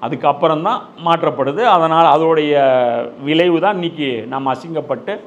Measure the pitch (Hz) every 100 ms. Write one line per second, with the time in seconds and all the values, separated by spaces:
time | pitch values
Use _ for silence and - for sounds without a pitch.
0 | 117 135 151 143 165 156 180 240 - -
1 | 165 165 156 147 135 151 240 185 165 160
2 | 165 147 160 160 151 143 135 127 123 120
3 | 117 - 139 156 180 165 180 202 170 165
4 | 147 117 110 135 135 127 170 160 135 127
5 | 113 202